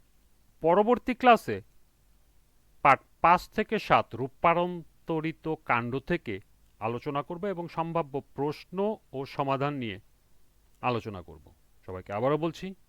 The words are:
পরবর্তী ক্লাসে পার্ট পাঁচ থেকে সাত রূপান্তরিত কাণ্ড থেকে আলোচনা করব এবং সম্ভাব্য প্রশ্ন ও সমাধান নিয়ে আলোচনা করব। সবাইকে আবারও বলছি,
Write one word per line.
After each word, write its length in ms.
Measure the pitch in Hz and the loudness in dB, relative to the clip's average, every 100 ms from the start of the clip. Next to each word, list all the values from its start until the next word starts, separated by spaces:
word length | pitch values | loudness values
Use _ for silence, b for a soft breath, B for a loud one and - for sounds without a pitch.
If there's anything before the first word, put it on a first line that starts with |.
| _ _ _ _ _ _ | _ _ _ _ _ _
পরবর্তী 540 | 160 180 214 240 - | 2 4 4 2 0
ক্লাসে 420 | 247 247 226 - 98 - - _ _ _ _ _ _ _ _ _ _ | 2 6 6 4 -6 -8 -20 _ _ _ _ _ _ _ _ _ _
পার্ট 180 | 143 131 _ _ | 6 6 _ _
পাঁচ 300 | 170 180 - | 4 4 2
থেকে 280 | - 214 214 | -6 -4 -4
সাত 280 | - 127 - | 2 2 2
রূপান্তরিত 1400 | 113 - - 175 170 180 175 156 _ - 160 156 156 160 156 | -6 -8 0 2 2 0 -6 -14 _ -6 -4 -4 -6 -8 -6
কাণ্ড 280 | - 120 120 131 | -2 -2 -2 -6
থেকে 400 | - 175 - 95 - _ _ - | -4 -6 -6 -12 -12 _ _ -8
আলোচনা 440 | 110 120 147 143 | -6 -6 -6 -6
করব 220 | - 175 202 | -6 -8 -8
এবং 220 | 175 170 | -8 -8
সম্ভাব্য 520 | - 165 165 147 139 | -6 -4 -4 -4 -6
প্রশ্ন 760 | - - 143 147 - 180 202 214 _ | -8 -6 -4 -6 -8 -4 -4 -4 _
ও 140 | 135 135 | -10 -8
সমাধান 480 | - 139 135 143 | -4 -2 0 -2
নিয়ে 240 | 143 117 95 - _ _ - - _ _ _ | -4 -6 -8 -14 _ _ -20 -20 _ _ _
আলোচনা 400 | 123 120 110 95 | -4 -2 -4 -12
করব। 220 | 82 78 - _ _ _ - | -14 -20 -20 _ _ _ -12
সবাইকে 260 | 92 92 | -12 -8
আবারও 260 | 101 127 151 | -2 0 0
বলছি, 360 | 165 - 185 190 | -2 -6 -12 -14